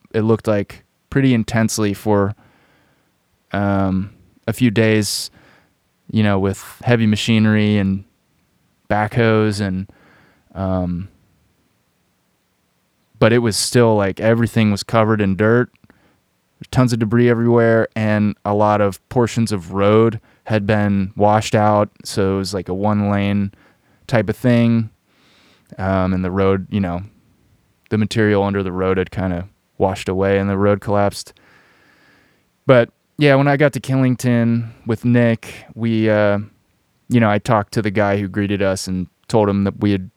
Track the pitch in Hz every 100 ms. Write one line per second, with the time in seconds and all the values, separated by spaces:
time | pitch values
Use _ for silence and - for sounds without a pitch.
0 | _ 113 107 110 - 104 101 - _ _
1 | _ 143 135 120 107 120 110 - 107 101
2 | 107 101 98 - _ _ _ _ _ _
3 | _ _ _ _ _ 98 101 98 95 95
4 | 101 - _ _ - 110 123 104 110 107
5 | 101 - - - _ _ _ _ _ _
6 | - 110 107 98 98 98 - - - 120
7 | 110 104 - 110 107 107 104 104 95 95
8 | - _ _ _ _ _ _ _ - 104
9 | 107 123 113 110 107 101 101 92 95 _
10 | _ _ _ _ _ - 95 92 90 87
11 | 98 _ _ _ _ _ _ _ _ _
12 | _ _ _ _ _ _ _ _ _ _
13 | _ - 113 120 117 95 - 123 117 107
14 | 98 92 110 117 117 117 107 101 - 117
15 | 110 107 101 92 107 120 120 _ _ _
16 | _ _ _ _ _ - - 127 127 117
17 | 110 117 120 117 117 120 117 113 - -
18 | 107 107 104 - 101 104 107 104 101 92
19 | - 127 117 - 113 104 82 95 101 110
20 | 113 113 - _ - 110 101 107 104 98
21 | 95 98 104 107 107 110 107 104 104 -
22 | - - 95 98 95 98 92 92 104 104
23 | 101 101 101 101 101 - _ _ _ _
24 | - 120 104 107 127 120 117 117 110 -
25 | _ _ _ _ _ _ _ - 95 95
26 | 92 92 92 95 95 98 90 107 92 87
27 | 101 _ _ _ _ _ _ _ _ 110
28 | 107 113 107 101 101 98 92 90 92 95
29 | 90 - 90 87 95 _ _ - 98 95
30 | - 92 98 98 101 98 101 101 - 101
31 | 101 - - - _ _ _ _ _ _
32 | _ _ _ _ _ _ - 127 117 _
33 | _ - 147 135 143 143 147 127 - 135
34 | 131 123 127 120 117 117 113 - - 113
35 | 127 123 117 113 - - - - 117 110
36 | 110 104 104 101 104 _ _ _ _ _
37 | - 123 110 104 - 113 101 117 107 98
38 | 101 101 98 101 101 101 95 95 - 92
39 | 87 _ - 113 101 101 98 - 104 98
40 | 92